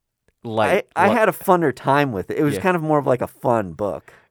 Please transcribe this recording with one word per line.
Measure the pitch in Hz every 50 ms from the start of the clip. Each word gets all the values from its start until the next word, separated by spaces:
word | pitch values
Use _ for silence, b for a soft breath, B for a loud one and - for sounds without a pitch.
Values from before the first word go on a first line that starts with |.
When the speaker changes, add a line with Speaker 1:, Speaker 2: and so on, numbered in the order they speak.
| _ _ _ _ _ _ _ _ -
Speaker 1:
Light. | 117 110 113 110 139 175 202 - _ -
Speaker 2:
I, | - 180
I | 208
Speaker 1:
Li- | 220
Speaker 2:
had | 233 220 190
a |
funner | - - - - 185 175 165 143 -
time | - - - 135 147 147 135
with | 110 92 85 -
it. | 107 -
It | 151
was | 147 135
Speaker 1:
Yeah. | 95
Speaker 2:
kind | - - 180
of | 170
more | 156 156 151 147
of, | 131
like, | 139 127 117
a | -
fun | - - - - 139 117 113 101 90
book. | 80 73 104 98 78 73 - - - - _ _